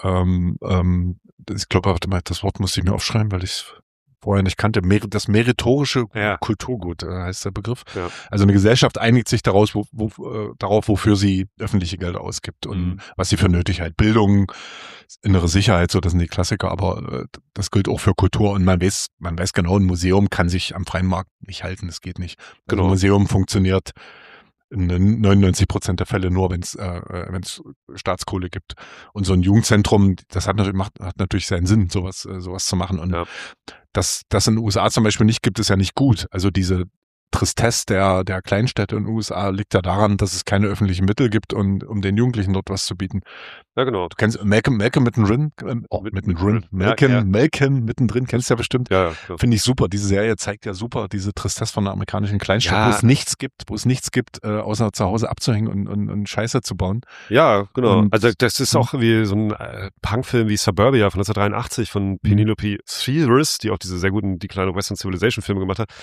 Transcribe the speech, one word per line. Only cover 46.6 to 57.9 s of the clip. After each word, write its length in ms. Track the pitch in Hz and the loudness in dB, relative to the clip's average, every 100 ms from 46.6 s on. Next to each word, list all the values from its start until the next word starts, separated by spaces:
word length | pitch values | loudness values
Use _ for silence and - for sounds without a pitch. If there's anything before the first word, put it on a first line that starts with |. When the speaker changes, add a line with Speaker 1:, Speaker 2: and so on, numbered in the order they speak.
| - 92 | -2 -2
Speaker 2:
Ja, 60 | 98 | -2
Speaker 1:
Malcolm, 240 | 113 135 | 2 4
Speaker 2:
ja. 120 | 123 | 4
Speaker 1:
Malcolm 600 | 101 101 160 - 139 139 | 2 2 2 2 0 2
mittendrin, 420 | 113 - 117 123 127 | -2 0 0 0 -2
kennst 240 | 120 - | -2 0
du 40 | |
ja 20 | 120 | -2
bestimmt. 340 | 117 127 123 | 0 -2 0
Speaker 2:
Ja, 200 | 92 87 | 0 0
ja, 20 | |
klar. 260 | 80 - 85 | -2 -10 -2
Speaker 1:
Finde 160 | 120 | 2
ich 80 | 110 | 4
super. 240 | - 127 104 | 2 2 0
Diese 220 | 101 101 | 0 0
Serie 260 | 98 110 104 | 2 2 -2
zeigt 300 | - 104 110 | -4 -8 -10
ja 80 | |
super 320 | 92 117 127 101 | -8 -8 -6 -6
diese 260 | 101 98 | -4 -4
Tristesse 400 | - 95 - 110 | -4 -6 -4 -4
von 120 | - | -2
der 80 | 98 | -2
amerikanischen 480 | 98 101 101 104 101 | -2 -6 -4 -2 -2
Kleinstadt, 340 | - 101 98 | 0 0 2
Speaker 2:
Ja. 120 | 92 107 | 2 2
Speaker 1:
wo 20 | |
es 140 | 104 | 4
nichts 340 | 113 139 - - | 4 4 0 -8
gibt, 240 | 135 - - | -8 -12 -10
wo 80 | 110 | -4
es 100 | 123 | -2
nichts 240 | 127 - | -2 -2
gibt, 300 | 170 - - | -4 -4 -8
äh, 60 | 110 107 | -6 -6
außer 340 | 104 107 110 | -4 -2 -2
zu 120 | - | 0
Hause 260 | 98 107 110 | 0 0 -2
abzuhängen 400 | - - 107 110 | -4 -2 0 -2
und, 160 | 98 98 | -4 -4
und, 240 | 101 101 | -4 -4
und 180 | 101 101 | -4 -4
Scheiße 340 | - 110 127 | -4 -2 -2
zu 140 | - 92 | -4 -4
bauen. 260 | 92 110 - - - | -4 -4 -8 -18 0
Speaker 2:
Ja, 400 | 120 156 101 101 | 4 4 4 0
genau. 260 | - 120 | 0 4